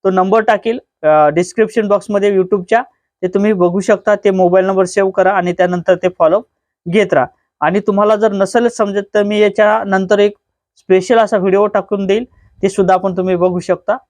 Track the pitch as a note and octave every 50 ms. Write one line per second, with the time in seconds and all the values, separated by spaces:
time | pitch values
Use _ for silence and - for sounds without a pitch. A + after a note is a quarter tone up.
0 | - G3 F#3 F#3 F#3 F#3+ G#3 A3+ G#3+ A#3 A3 G3+ - A3+ A#3 C4 _ _ _ _
1 | - D#3 D3+ D#3 D3+ D3 D3+ E3 F3+ - - - G#3+ G#3+ - A#3+ G#3+ G3+ G3+ G3
2 | - - G3+ G3+ G3 G#3 G3+ F#3+ F#3 F#3 G#3 G3 F3+ - A3+ A#3 B3+ _ _ _
3 | _ _ _ _ - F3+ F#3 G3 G3+ G#3+ A3 F3+ F3 F3 F3 G3+ F#3 - G#3 -
4 | _ G#3+ G#3 G3+ _ G3+ F#3+ F#3+ F#3 F3 F3+ F#3+ F#3+ F#3+ G3 F#3+ F#3 F3+ - G#3
5 | G3 F#3+ F#3 G#3 F#3 F#3 G3+ F#3+ F3 F3+ F3 F3 F3+ F3+ F3+ F3 E3 - F3+ F3+
6 | - F3+ F3+ _ E3+ D#3 F3 G#3+ B3 _ _ _ _ _ _ _ _ F3 E3+ G#3+
7 | G3+ F#3 F3+ C#3 B2+ - _ _ _ _ _ _ D3 D#3 F3+ G#3 G3+ - G3+ G3
8 | G#3 G#3 A3 G#3 G#3+ A3 G3 F#3+ G3 F#3 - A#3+ A#3+ A#3+ A#3+ - A3 G3+ G3 G3+
9 | G3+ _ - G#3 G3+ G3+ G#3+ G#3 G#3 G3+ G3 - G#3+ G#3 G#3+ A3 G3+ G3 F#3+ F#3+
10 | F#3+ F#3 G#3 G3+ G#3 G#3 G#3 _ _ _ _ _ _ _ _ _ _ - F#3 F#3+
11 | F#3 - B3 A3+ A3 G3+ A3+ G3+ F3+ G3 F#3 G3 G#3 G#3 - G3+ F#3+ - G#3 G3
12 | G3 F#3+ G3 A3 B3 _ _ _ _ _ _ _ - G3 G3 - F#3+ F3+ F#3+ F#3
13 | F#3 F#3+ F3+ F#3+ F#3 F#3 F3+ F3 F3+ F#3 F3+ F3+ F3 - F3+ - _ - G#3+ C4+
14 | _